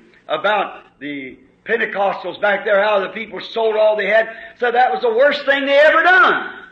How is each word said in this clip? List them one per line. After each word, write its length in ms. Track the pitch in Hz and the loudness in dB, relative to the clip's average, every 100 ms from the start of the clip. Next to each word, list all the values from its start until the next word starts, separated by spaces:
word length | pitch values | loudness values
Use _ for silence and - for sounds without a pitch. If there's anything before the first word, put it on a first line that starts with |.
| _ _ - | _ _ -8
about 540 | 151 180 208 165 - - _ | -4 -2 -2 -4 -10 -20 _
the 360 | 143 143 131 117 _ _ - | -14 -12 -14 -18 _ _ -6
Pentecostals 720 | 226 214 190 202 180 185 160 | -4 -4 -4 -4 -4 -10 -4
back 240 | 208 196 | -2 -2
there, 180 | 208 202 | 0 0
how 180 | 208 208 | 2 0
the 100 | 185 | -2
people 300 | 202 214 180 | -8 -12 -14
sold 360 | - 226 226 214 | -10 -2 0 2
all 200 | 214 214 | 2 2
they 120 | 196 | 0
had," 260 | 220 226 - - - | 0 0 -6 -20 -6
said, 160 | 240 | -2
"that 160 | 240 254 | 2 0
was 100 | - | 0
the 100 | 247 | -2
worst 320 | 220 285 285 | 2 2 2
thing 220 | - 277 269 | -2 -2 2
they 120 | 277 | 4
ever 240 | 311 311 | 6 4
done." 520 | 330 370 - 147 - - - | 4 6 4 2 -4 -14 -20